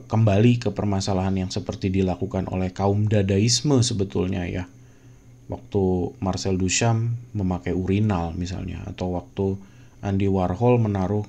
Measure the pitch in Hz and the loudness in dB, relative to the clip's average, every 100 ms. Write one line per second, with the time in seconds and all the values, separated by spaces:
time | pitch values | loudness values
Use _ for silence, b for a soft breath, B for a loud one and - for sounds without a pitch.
0 | - 110 110 98 120 120 104 101 104 95 | -2 2 4 6 4 4 0 -2 -2 -2
1 | 95 92 95 95 92 - 87 - 101 95 | 0 -2 0 -2 -2 -6 -6 -4 -2 2
2 | 92 85 95 95 - 92 92 - 98 104 | 0 0 -4 -4 -4 -4 -4 0 0 2
3 | 107 104 98 98 113 117 147 135 120 98 | 2 2 2 2 2 2 2 2 2 0
4 | 98 95 90 95 87 95 90 B B B | -2 -2 -2 -2 -4 -6 -8 B B B
5 | B B B - - 101 - 104 92 90 | B B B -20 -14 -14 -4 0 2 0
6 | 87 - 95 90 95 92 92 - 117 113 | -2 -4 -4 -2 -2 0 0 2 2 2
7 | 117 117 - 104 92 90 90 87 92 98 | 0 -4 -6 -4 -2 -2 -2 -2 2 2
8 | 107 90 85 87 87 90 95 85 98 101 | 2 2 -2 -4 -6 -6 -8 -8 -10 -6
9 | 90 90 - - 98 98 B B B B | -4 -4 -6 -2 -2 -2 B B B B
10 | 101 98 98 95 90 92 120 123 110 98 | -2 0 2 2 0 2 4 4 4 0
11 | 92 104 | 0 -2